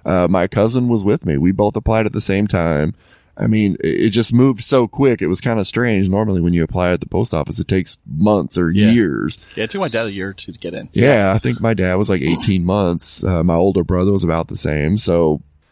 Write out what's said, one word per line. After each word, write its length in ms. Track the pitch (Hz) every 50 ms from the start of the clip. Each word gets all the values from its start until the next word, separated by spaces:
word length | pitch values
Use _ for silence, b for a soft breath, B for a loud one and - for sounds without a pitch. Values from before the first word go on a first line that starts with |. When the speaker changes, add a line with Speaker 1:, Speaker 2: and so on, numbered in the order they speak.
| b
Speaker 1:
Uh, 240 | - 90 90 90
my 200 | 82 92 90 87
cousin 420 | 98 - 101 104 113 120 127 123 120
was 160 | 117 107 95
with 180 | 101 110 - -
me. 120 | 92 73
We 140 | 69 80 92
both 240 | 95 - 104 104 -
applied 300 | 110 - - 110 113 110
at 60 | 104 -
the 60 | 104
same 260 | - - 95 98 104
time. 480 | 101 - 90 82 82 78 73 76 87 110 b b b b b b b b -
I 60 | 98
mean, 320 | - 110 110 107 98 - -
it, 240 | - 80 - - -
it 40 | 113
just 240 | 98 117 113 - 117
moved 300 | 120 131 135 123 98 -
so 240 | - 143 131 120
quick. 340 | - - 123 139 131 117 -
It 60 | -
was 140 | 76 92 -
kinda 220 | - 131 113 110 95
strange. 460 | - - 113 123 120 107 95 98 92
Normally 320 | 95 104 110 104 95 90
when 120 | 82 87 87
you 100 | 85 80
apply 280 | - - 90 90 87
at 100 | 90 -
the 60 | -
post 280 | - - 90 107 - -
office, 240 | 80 73 - - -
it 80 | -
takes 280 | - 98 95 90 - - - _
months 500 | - 69 76 98 107 107 98 73 - -
or 140 | 85 87 82 87
Speaker 2:
Yeah. 160 | 98 107 110
Speaker 1:
years. 480 | 117 120 104 80 64 53 53 78 - - - - -
Speaker 2:
Yeah, 100 | - 107
it 40 | -
took 100 | - 196
my 80 | 185 147
dad 180 | 113 113 113
a 40 | 107
year 180 | 98 98 92 98
or 40 | 95
two 180 | - - - 156
to 40 |
get 160 | - - 87 87
in. 160 | - - -
Speaker 1:
Yeah, 400 | - - 117 139 139 110 101 95 95
I 40 |
think 240 | 92 - - 123 92
my 140 | 95 117 113
dad 200 | 95 95 90 90
was, 140 | 95 104 101
like, 140 | 98 85 65
eighteen 420 | 82 - - - 110 95 92 85
months. 580 | 90 95 104 95 87 87 82 - - - - -
Uh, 200 | 95 90 82 82
my 100 | 87 82
older 300 | 85 90 98 95 95 82
brother 280 | - 92 90 92 101
was 120 | 101 95 92
about 240 | 82 82 82 80
the 100 | - -
same. 400 | - - 76 76 76 73 78 101
So, 460 | 107 - 98 85 85 85 78 78 78 - _ _ _ _ _